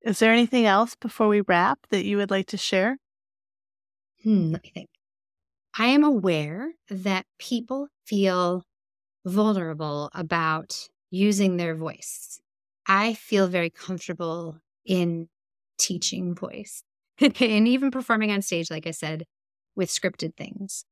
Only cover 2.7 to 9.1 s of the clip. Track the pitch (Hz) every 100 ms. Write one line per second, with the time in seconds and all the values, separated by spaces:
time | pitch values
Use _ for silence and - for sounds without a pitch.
2.7 | 190 208 277 _ _ _ _ _ _ _
3.7 | _ _ _ _ _ 220 208 160 165 -
4.7 | - - _ _ _ _ _ _ _ _
5.7 | - 233 285 302 247 185 160 147 170 294
6.7 | - _ 190 190 185 - _ - 240 233
7.7 | 269 285 _ - 208 196 180 175 180 -
8.7 | _ _ _ _